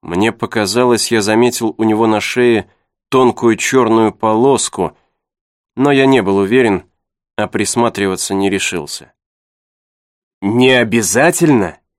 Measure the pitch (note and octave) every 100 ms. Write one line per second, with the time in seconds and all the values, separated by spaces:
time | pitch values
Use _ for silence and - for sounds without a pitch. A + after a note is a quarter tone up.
0 | - F2 A2 A2 A2 A2+ G2+ A2 B2+ A2+
1 | - A2+ G2+ A2 B2 A#2+ A2+ - A2 G#2+
2 | A2+ G#2+ - B2+ B2 A2+ - _ _ _
3 | _ C3 B2 A2+ A#2 A2 - C3 A2+ A2+
4 | A2 G2 A2+ A2 C3 B2+ - - E2 _
5 | _ _ _ _ _ _ _ - C#3 C#3
6 | C3+ C3 G2 G2 G2 B2 A#2 F#2+ - _
7 | _ _ _ - G#2 - G#2 B2 A#2 G2
8 | G2 F#2 - G2 G2 F#2+ - F2+ D2 -
9 | C2 _ _ _ _ _ _ _ _ _
10 | _ _ _ _ G2 A#2 B2+ B2+ A#2 A#2
11 | G#2 A#2+ D#3 F3 E3 C3 F#2 - _